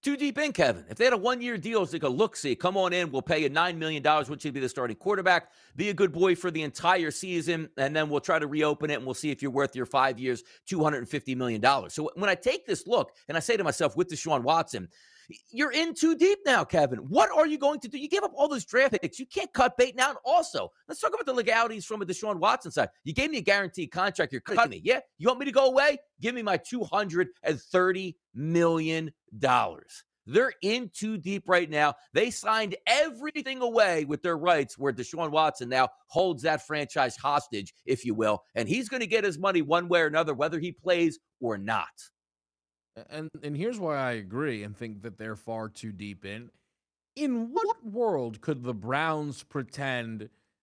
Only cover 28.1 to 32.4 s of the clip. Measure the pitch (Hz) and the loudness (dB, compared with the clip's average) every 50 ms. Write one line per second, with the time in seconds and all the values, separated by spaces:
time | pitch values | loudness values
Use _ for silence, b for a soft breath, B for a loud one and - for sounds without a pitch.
28.1 | 160 _ _ _ _ 113 143 160 165 170 170 170 165 165 160 156 160 160 160 156 | -10 _ _ _ _ -8 -4 0 2 4 4 4 4 2 0 -2 -2 -4 -4 -8
29.1 | _ _ _ _ - 107 127 131 123 123 110 95 80 73 - _ - - - _ | _ _ _ _ -10 -2 2 4 4 4 4 0 -4 -10 -18 _ -20 -20 -20 _
30.1 | _ _ _ 104 127 196 254 254 202 _ - 196 220 247 247 190 _ - 202 214 | _ _ _ 0 2 2 2 2 -2 _ -2 -2 -2 -2 -2 -6 _ -8 -6 -6
31.1 | 220 202 143 180 196 196 - - 185 175 175 151 151 147 151 147 143 b b b | -6 -6 -6 -6 -6 -6 0 2 2 2 2 2 2 2 2 2 2 b b b
32.1 | b 151 214 247 - - | b 0 0 0 -2 -4